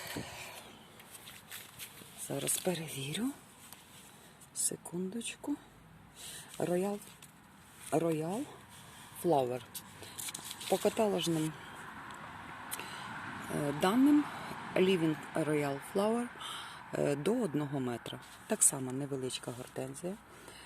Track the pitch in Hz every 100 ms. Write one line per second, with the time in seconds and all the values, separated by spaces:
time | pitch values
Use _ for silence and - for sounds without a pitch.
0 | - - - - - - - - - -
1 | - - - - - - - - - -
2 | - - - 139 147 - 185 165 156 139
3 | 139 170 254 - - - - - - -
4 | - - - - - - - - - 175
5 | 185 233 - - - 294 - - - -
6 | - - - - - - 160 180 196 202
7 | - - - - - - - - - 151
8 | 165 156 160 214 294 - - - - -
9 | - - 175 147 123 123 - - - -
10 | - - - - - - - 190 208 -
11 | 214 185 165 165 156 151 - - - -
12 | - - - - - - - - - -
13 | - - - - - 156 143 147 185 240
14 | 277 294 294 - - - - - 185 185
15 | 160 151 - 165 151 151 143 139 - 196
16 | 214 233 240 - - - - - - -
17 | 147 143 151 247 196 143 143 143 123 117
18 | - 127 - - - 214 - 143 131 131
19 | 143 135 127 - - 120 127 131 131 139
20 | 175 208 - - - -